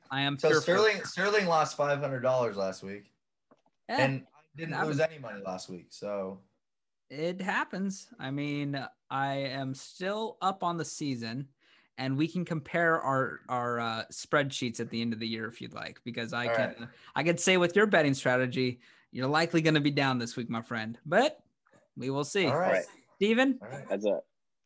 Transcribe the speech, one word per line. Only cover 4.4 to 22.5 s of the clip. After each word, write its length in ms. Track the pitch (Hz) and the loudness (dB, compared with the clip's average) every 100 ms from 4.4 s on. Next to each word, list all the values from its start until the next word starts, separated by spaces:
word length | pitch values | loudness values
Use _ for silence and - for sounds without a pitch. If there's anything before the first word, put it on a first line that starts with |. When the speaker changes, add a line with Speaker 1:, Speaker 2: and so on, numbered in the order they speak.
| _ 143 | _ -14
Speaker 2:
didn't 200 | 165 135 | -8 -4
Speaker 1:
it 100 | 160 | -2
Speaker 2:
lose 140 | 143 | 0
Speaker 1:
happens. 120 | 160 | -2
Speaker 2:
any 60 | 156 | -2
money 220 | 123 101 | -12 -10
last 260 | 95 92 - | -8 -10 -10
week. 180 | 90 85 | -14 -16
So 500 | - 101 101 95 95 _ _ _ _ _ _ _ | -12 -6 -6 -6 -10 _ _ _ _ _ _ _
Speaker 1:
It 320 | 135 165 180 | -6 -4 -4
happens. 680 | 190 208 311 185 196 190 - - | -2 -2 -2 -4 -4 -6 -14 -12
I 100 | 135 | -8
mean, 500 | 139 147 147 143 139 127 - _ | -4 -4 -4 -4 -6 -8 -14 _
I 240 | 135 139 139 | -2 -2 -2
am 360 | 135 135 131 | -4 -4 -6
still 640 | 131 - - 185 214 220 - | -8 -12 -8 -4 -4 -6 -2
up 240 | 185 190 | -2 -2
on 140 | 175 170 | -2 -2
the 80 | 151 | -4
season, 600 | - 147 123 113 120 139 _ _ _ _ - | -4 -4 -4 -4 -6 -10 _ _ _ _ -8
and 180 | 131 135 | -2 0
we 120 | 156 | 0
can 180 | 180 170 | 0 -2
compare 560 | 160 139 170 170 160 | -4 -2 2 4 4
our, 380 | 135 135 127 - - | 2 2 0 -4 -6
our, 300 | 127 120 120 | -2 -2 -2
uh, 240 | 117 113 - | -2 -4 -6
spreadsheets 680 | - - 151 139 - 127 113 | -10 0 2 2 -2 -4 -4
at 120 | 117 | -6
the 100 | 117 | -4
end 120 | 117 | -4
of 60 | 110 | -4
the 80 | 113 | -4
year 200 | 113 110 | -6 -8
if 140 | - | -10
you'd 120 | 123 | -14
like, 260 | 107 - - - | -12 -12 -12 -10
because 260 | 120 113 | -8 -6
I 160 | 117 120 | -4 -2
Speaker 2:
All 80 | 117 | 0
Speaker 1:
can, 200 | 107 - | 0 -4
Speaker 2:
right. 100 | 117 - - - | -14 -18 -8 -2
Speaker 1:
I 80 | |
can 160 | 156 175 | 0 2
say 180 | 190 185 | 4 4
with 180 | 175 190 | 6 4
your 120 | 214 | 6
betting 260 | 190 147 | 6 4
strategy, 640 | 135 135 127 127 123 127 123 _ _ _ | 4 2 2 2 0 0 -2 _ _ _
you're 160 | 123 131 | -4 0
likely 340 | 151 170 170 | 2 4 4
gonna 180 | 156 156 | 4 4
be 80 | 143 | 4
down 280 | 143 139 127 | 2 2 0
this 160 | 117 - | -2 -6
week, 120 | 117 | -4
my 120 | 117 | -6
friend. 340 | 117 120 110 117 151 | -4 -6 -6 -8 2
But 320 | 180 285 - _ _ _ _ _ - | 4 4 0 _ _ _ _ _ -8
we 140 | 123 | -4
will 120 | 135 | -2
see. 220 | 143 202 | -2 0
Speaker 2:
All 100 | 165 | 2